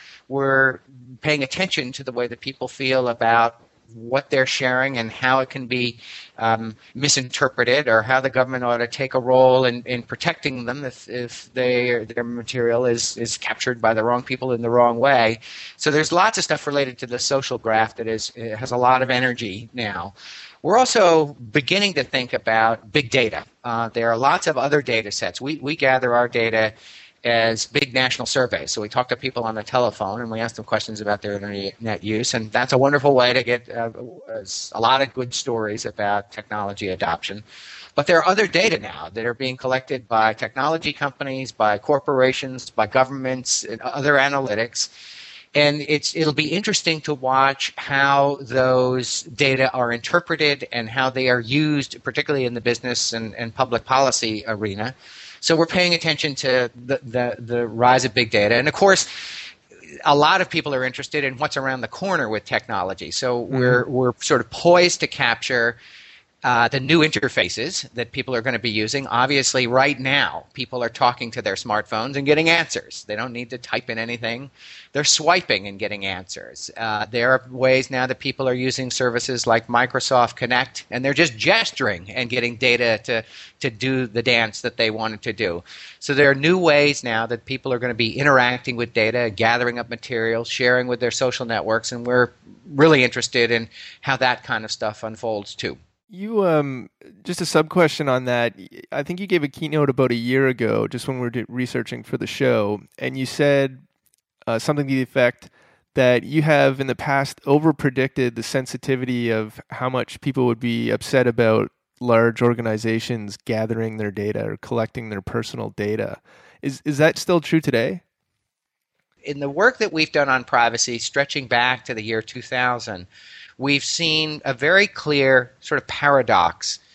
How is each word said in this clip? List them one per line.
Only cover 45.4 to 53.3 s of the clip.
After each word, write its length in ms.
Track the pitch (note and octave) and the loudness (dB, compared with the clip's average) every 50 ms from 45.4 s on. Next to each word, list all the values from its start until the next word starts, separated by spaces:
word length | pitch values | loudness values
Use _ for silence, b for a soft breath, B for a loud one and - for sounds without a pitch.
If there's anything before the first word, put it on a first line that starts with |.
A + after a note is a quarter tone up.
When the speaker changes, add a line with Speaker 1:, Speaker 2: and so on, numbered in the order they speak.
| B B B | B B B
Speaker 1:
And 280 | D3 D3 D3 C#3+ D3+ C#3+ C#3 | 4 4 4 4 0 -2 -2
it's, 260 | D3+ D3 - - - | -2 -2 -2 -2 -2
it'll 160 | E3 D#3+ D3+ | 0 0 0
be 220 | C#3+ C3+ D#3 D3+ D#3 | 2 0 0 -2 -2
interesting 480 | F#3 G#3 G#3+ G3+ - - F3 D#3+ D#3 | -2 -2 -2 -2 -2 0 -2 -2 -2
to 120 | D3 - D3+ | -2 -6 -6
watch 600 | B2+ B2+ B2+ C3 C3+ C3+ C#3 C3+ - - - - | -4 -2 0 2 4 4 4 2 0 -4 -8 -8
how 640 | - - - C#3+ C3+ C#3 C#3 C#3 C#3 C#3 C#3+ C#3+ C#3 | -10 -8 -4 0 2 2 4 4 4 4 2 2 -2
those 840 | C#3 A2 A#2+ C3 B2+ B2+ B2+ B2+ B2+ B2+ B2+ B2+ B2 - - - - | -6 -4 0 2 2 4 4 4 4 2 0 -2 -2 -4 -6 -8 -8
data 460 | - C3+ G#2+ D3 C#3 C3+ C3 C3 C3 - | -8 -2 0 2 2 2 2 2 0 0
are 180 | B2+ B2 A#2 | 0 -2 -2
interpreted 800 | A#2 A#2 A#2 - - F3 E3+ - E3 D3 D#3 D3 C#3+ C3+ - - | -2 -4 -4 0 0 0 0 0 -2 0 2 0 0 0 -4 -8
and 180 | - A#2+ A#2 G#2+ | -6 -6 -6 -4
how 200 | A2+ C3+ C3 C3 | -2 0 0 0
they 180 | B2 C3 B2+ B2+ | 0 0 2 2
are 140 | B2 B2 | 2 2
used, 600 | A#2 A2 B2+ D3 D#3 D3+ D3+ C#3+ C3 - - - | 0 0 0 2 2 2 2 0 -2 -4 -8 -10
particularly 440 | - C3+ A#2 - D3 - D3+ C#3 C3 | -8 -6 -4 -4 -2 -2 0 0 0
in 80 | A#2+ A#2+ | -2 -2
the 80 | A#2+ | -2
business 500 | G#2+ A#2+ A#2+ A#2 - B2+ B2 - - - | -2 -2 -2 -2 -2 -4 -4 -2 -4 -4
and, 240 | - A2+ A2+ A2 | -4 -6 -6 -8